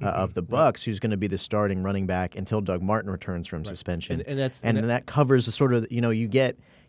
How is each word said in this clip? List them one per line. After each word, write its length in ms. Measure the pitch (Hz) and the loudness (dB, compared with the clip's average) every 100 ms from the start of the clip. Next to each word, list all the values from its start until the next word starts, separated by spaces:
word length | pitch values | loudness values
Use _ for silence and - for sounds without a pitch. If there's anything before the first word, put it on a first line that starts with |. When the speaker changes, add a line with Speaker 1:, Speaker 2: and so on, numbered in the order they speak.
Speaker 1:
uh, 60 | 101 | -2
Speaker 2:
Mm-hmm. 100 | - | 0
Speaker 1:
of 100 | 95 | 0
the 80 | - | -2
Speaker 2:
Right. 300 | 85 127 151 - | -2 4 4 2
Speaker 1:
Bucs, 80 | |
who's 160 | 120 98 | -4 -2
gonna 160 | 113 101 | -2 0
be 120 | 101 | 0
the 100 | 95 | -2
starting 440 | - 107 104 92 | -2 0 0 0
running 240 | 95 98 92 | 0 0 0
back 300 | 90 90 107 | -2 -2 -6
until 240 | 95 107 | -2 -2
Doug 220 | 95 90 | 0 -2
Martin 280 | 95 110 98 | 0 0 -2
returns 380 | 92 - 87 82 | -6 -6 -6 -6
from 120 | 82 | -8
Speaker 3:
Right. 80 | 98 | -8
Speaker 1:
suspension. 520 | 90 - 85 - 123 | -8 -6 -6 -4 -6
Speaker 3:
And, 80 | - | -4
and 80 | 139 | -4
that's, 200 | 131 - | -4 -4
Speaker 1:
And 160 | 117 117 | 0 0
Speaker 3:
and 60 | |
that 60 | 113 | 2
Speaker 1:
that 160 | 123 - | -2 0
covers 400 | 147 135 131 117 | 2 6 6 4
the 80 | |
sort 200 | - 139 | 2 4
of, 140 | 120 110 | 2 0
you 120 | 117 | 0
know, 80 | 117 | 2
you 180 | 110 113 | 2 2
get, 300 | 127 131 - - _ | 2 2 -2 -14 _